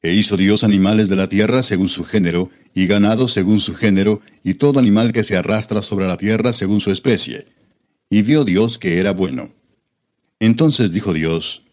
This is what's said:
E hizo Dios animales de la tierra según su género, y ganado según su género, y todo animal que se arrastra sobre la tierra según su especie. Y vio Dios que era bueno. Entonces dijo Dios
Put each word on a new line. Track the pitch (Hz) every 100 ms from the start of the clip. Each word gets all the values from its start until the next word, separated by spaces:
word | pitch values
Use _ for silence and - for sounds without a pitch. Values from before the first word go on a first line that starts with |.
E | 82
hizo | 98 104 101
Dios | 95 107
animales | 110 98 95 107 104
de | 95
la | 95
tierra | 98 107 127
según | 123 92 92
su | -
género, | - 107 87 85 90 _ _
y | - 92
ganado | 104 101 110 123
según | 104 95 107
su | 101 87
género, | 110 95 101 104 _ _
y | - -
todo | 143 139
animal | 123 101 117
que | 110
se | 107 95
arrastra | 90 107 107 104
sobre | 98 98 95
la | 87
tierra | 101 110 120
según | 117 95 104
su | 98
especie. | 95 - 113 - - - _ _ _ _ _ _
Y | 104
vio | 104 151
Dios | 120 90 113 117
que | 95 85
era | 98
bueno. | 95 92 62 - _ _ _ _ _ _ _ _ _
Entonces | 110 117 160 139 107
dijo | 90 101
Dios | 82 80 82 - - _